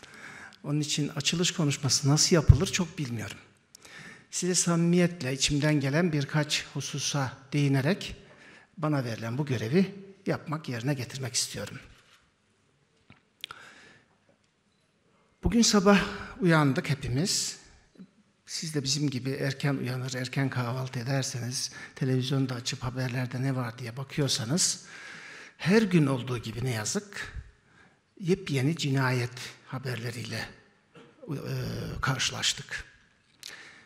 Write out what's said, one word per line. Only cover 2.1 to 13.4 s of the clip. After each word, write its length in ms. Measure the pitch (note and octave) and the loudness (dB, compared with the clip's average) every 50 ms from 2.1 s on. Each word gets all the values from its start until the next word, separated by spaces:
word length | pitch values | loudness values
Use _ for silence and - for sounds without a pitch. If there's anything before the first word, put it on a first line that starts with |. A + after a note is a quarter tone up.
| D3 D3+ - - F#3 | 4 4 6 6 6
yapılır 300 | D#3+ C#3+ - C3+ - F#3+ | 6 10 8 8 8 8
çok 320 | - - - F3 E3 - - | 2 0 -2 -2 -2 -4 -6
bilmiyorum. 380 | C#3+ A#2+ A#2+ G#2+ G#2 G2+ - - - - _ _ _ _ - - - - - - - - - - - - | -6 -4 -4 -6 -6 -8 -10 -14 -18 -20 _ _ _ _ -20 -20 -20 -20 -20 -18 -18 -18 -20 -20 -16 -10
Size 240 | - - F3+ F3+ F3+ | -6 -2 0 2 2
samimiyetle 760 | - - F3 E3+ E3 E3+ E3+ F3 F3+ F3 F3 F3 - - C3 | 2 4 4 4 4 4 6 6 6 6 4 2 -2 -4 -2
içimden 480 | C#3 C3 - - D3 C#3+ D3+ D3+ D3+ C#3+ | -2 0 0 2 2 4 4 4 4 4
gelen 320 | C3 C3+ C#3 D#3+ F#3 E3+ | 4 2 2 4 2 2
birkaç 540 | D3+ C#3+ C#3+ - - D#3 D3 D3 - - - - - | 2 0 0 0 0 0 0 2 -2 -4 -4 -4 -8
hususa 580 | C#3+ - - - C#3 - - - C#3+ C3 A2+ - - - - | -8 -6 -6 -6 -4 -4 -2 0 -2 -2 -2 -6 -10 -8 -2
değinerek 640 | - C#3+ C#3+ C#3 C3+ C3+ A#2+ D#3 G3+ - - - - - - - - - - - - - - _ - | 0 2 4 4 4 4 4 2 0 0 -2 -10 -12 -14 -18 -20 -20 -20 -20 -20 -20 -20 -20 _ -8
bana 280 | - D3+ D#3 D3+ C#3 A#2+ | -4 -2 0 0 0 0
verilen 340 | B2 A2 G#2 A2 A2+ A#2+ C3+ | -2 -4 -6 -6 -6 -4 -2
bu 80 | D3+ | -2
görevi 600 | C#3 B2+ G#2 G#2+ A2 C#3+ F#3+ F#3+ F#3+ - - - - - - - | -2 -2 -2 0 2 4 4 4 4 0 -10 -16 -18 -16 -8 -4
yapmak, 420 | - D#3 - - E3 D3 D#3 - C3+ | -4 -4 -4 -4 -6 -8 -8 -6 -8
yerine 260 | B2 A#2 A#2 C#3+ D3 | -6 -4 -2 -2 -2
getirmek 400 | C3 A#2 - - C3+ C3 A2+ - | -2 -4 -8 -8 -8 -8 -4 -2
istiyorum. 440 | - - - - - G#2 - - - - - - _ _ _ _ _ _ _ _ _ _ _ _ _ _ _ _ _ _ _ _ _ _ _ - _ _ _ _ _ | -2 -4 -4 -6 -8 -8 -8 -10 -14 -18 -20 -20 _ _ _ _ _ _ _ _ _ _ _ _ _ _ _ _ _ _ _ _ _ _ _ -20 _ _ _ _ _